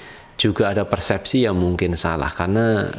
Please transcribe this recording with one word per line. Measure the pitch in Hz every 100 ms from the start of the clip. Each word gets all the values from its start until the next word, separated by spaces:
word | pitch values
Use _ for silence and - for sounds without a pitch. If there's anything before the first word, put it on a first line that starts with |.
| - - - -
juga | 107 92 104
ada | 101
persepsi | 95 95 - 98 - 131 113
yang | 92
mungkin | 90 87 90 82
salah, | 85 82 69
karena | - 87 107 117 107 85